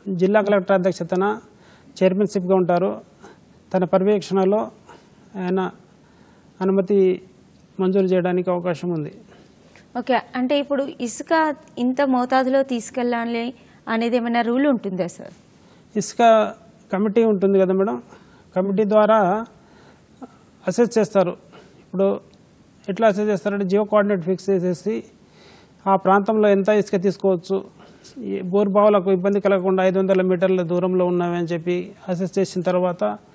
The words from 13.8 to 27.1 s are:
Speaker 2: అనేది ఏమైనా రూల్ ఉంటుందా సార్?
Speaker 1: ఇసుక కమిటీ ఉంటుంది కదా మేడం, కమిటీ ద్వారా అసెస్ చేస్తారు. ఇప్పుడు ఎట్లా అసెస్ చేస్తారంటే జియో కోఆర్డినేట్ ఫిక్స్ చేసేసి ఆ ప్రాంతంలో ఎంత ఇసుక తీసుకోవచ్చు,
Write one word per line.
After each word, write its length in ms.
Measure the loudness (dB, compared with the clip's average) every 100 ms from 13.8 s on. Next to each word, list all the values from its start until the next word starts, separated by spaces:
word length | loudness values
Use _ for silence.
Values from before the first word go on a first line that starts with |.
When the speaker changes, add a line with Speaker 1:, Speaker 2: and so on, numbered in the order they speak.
| -6
Speaker 2:
అనేది 280 | -2 0 0
ఏమైనా 260 | 0 0
రూల్ 260 | 0 2 2
ఉంటుందా 400 | 0 -2 -6 -6
సార్? 260 | -8 -18 -20 _ _ -20 -20 _ -6
Speaker 1:
ఇసుక 560 | -4 2 4 6 2 -4 -20 -20 -6
కమిటీ 300 | -2 0 2
ఉంటుంది 360 | 2 2 2 2
కదా 140 | 2
మేడం, 280 | 2 -2 -4 -12 -20 -20 -20 -8 -4
కమిటీ 280 | -2 0
ద్వారా 600 | 2 4 4 4 2 0 -4 -16 _ -20 -20 -20 _ -20 -20 -20 _ _ -6
అసెస్ 320 | 0 0 2
చేస్తారు. 300 | 0 2 0 -2 -16 -20 -20 -20
ఇప్పుడు 400 | _ -2 0 -2 -8 -20 _ _ _ _ -10
ఎట్లా 180 | 0 2
అసెస్ 220 | 2 0
చేస్తారంటే 360 | -2 -2 -4 0
జియో 180 | 0
కోఆర్డినేట్ 420 | 2 2 2 0 -2
ఫిక్స్ 240 | -4 -2
చేసేసి 540 | -2 0 -4 -4 -6 -8 _ _ -20 -20 -20 -20 _ 0
ఆ 80 | 2
ప్రాంతంలో 540 | 4 2 4 2 4
ఎంత 200 | 4 4
ఇసుక 320 | 0 0 -2
తీసుకోవచ్చు, 640 | -2